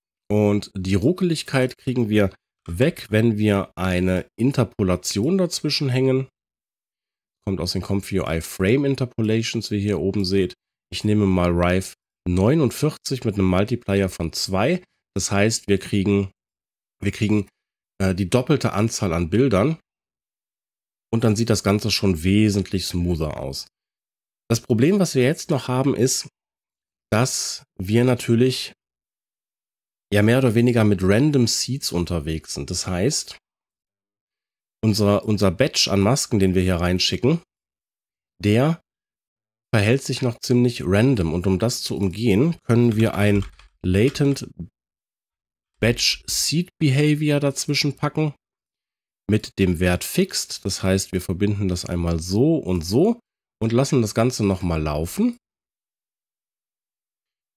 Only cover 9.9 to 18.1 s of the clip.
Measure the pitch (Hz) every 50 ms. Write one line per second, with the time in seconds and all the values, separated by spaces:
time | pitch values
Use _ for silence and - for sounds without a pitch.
9.9 | 101 80 78 98 95 104 98 90 95 98 92 90 - _ _ _ _ _ _ _
10.9 | 92 - - 107 107 107 104 98 92 90 87 87 87 87 87 87 90 95 95 -
11.9 | - _ _ _ _ _ _ 90 90 92 95 110 147 165 147 113 - - - 151
12.9 | 151 - _ - 143 123 - 113 95 104 95 92 92 90 101 104 - - - -
13.9 | 98 98 98 90 - - 85 80 - - - - 95 92 104 139 180 180 - _
14.9 | _ _ _ _ _ 98 92 - 104 98 101 113 117 - - - 98 95 - -
15.9 | - 101 95 98 101 101 98 95 _ _ _ _ _ _ _ _ _ _ _ _
16.9 | _ _ - 101 - - 110 98 107 104 98 - _ _ _ _ _ _ _ _
17.9 | _ _ 95 95